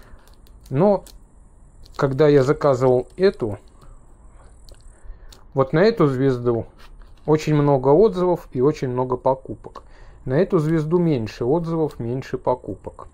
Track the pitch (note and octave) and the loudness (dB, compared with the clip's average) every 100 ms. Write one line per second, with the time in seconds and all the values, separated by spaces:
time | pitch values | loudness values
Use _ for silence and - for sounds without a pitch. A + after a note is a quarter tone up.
0 | - - - - - - - C3+ G3+ F#3+ | -20 -20 -20 -20 -20 -20 -6 0 2 0
1 | - - - - - - - - - - | -4 -20 -20 -20 -20 -20 -20 -20 -14 -4
2 | C#3 C3+ D3+ C#3+ C3 D3 D3 B2+ C3 B2 | -2 2 4 4 4 2 2 2 2 2
3 | - - G3 - A2 G2 - - - - | -2 -2 -2 0 -6 -8 -14 -20 -20 -20
4 | - - - - - - - - - - | -20 -20 -20 -20 -20 -20 -20 -20 -20 -20
5 | - - - - - C#3 C3+ D#3+ G#3+ A3 | -20 -20 -20 -20 -8 -2 0 2 2 2
6 | D3 B2+ C3+ A#2+ A#2+ A2+ - - - - | 0 2 0 0 -2 -2 -6 -16 -20 -20
7 | - - - D#3 D3+ D3 C#3+ C3+ C3 D#3+ | -20 -8 -2 0 2 0 2 2 4 4
8 | A3 F3+ F3+ E3+ - B2+ C#3+ D3+ C3 B2 | 4 2 -2 -2 -6 -2 0 0 -6 -4
9 | B2+ B2+ C3 C3+ - G#2 - - - - | -4 -2 -2 -2 -6 -16 -16 -20 -20 -20
10 | - - B2+ C#3+ G3 F3 D3+ E3 D#3 F3 | -20 -14 -4 -2 0 0 0 -2 0 0
11 | E3 C3 G#2+ - A#2+ E3+ E3 E3 D3+ - | 0 0 -4 -6 -2 -2 -2 -4 -4 -6
12 | A#2 C3 - C3 B2+ B2 - F#2+ - - | -8 -8 -8 -8 -4 -6 -8 -14 -14 -18
13 | - | -20